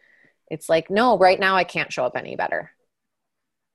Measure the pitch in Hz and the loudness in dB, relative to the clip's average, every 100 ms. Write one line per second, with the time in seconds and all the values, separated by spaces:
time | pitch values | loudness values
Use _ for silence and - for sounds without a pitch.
0 | _ _ _ _ - 160 - 165 - 196 | _ _ _ _ -14 -10 -2 -2 0 0
1 | 247 196 185 190 190 190 180 165 143 - | 2 4 4 4 2 2 0 -4 -6 -4
2 | 123 127 - - - 82 160 _ _ _ | -4 -4 -8 -6 -4 -4 -8 _ _ _
3 | _ _ _ _ _ _ _ | _ _ _ _ _ _ _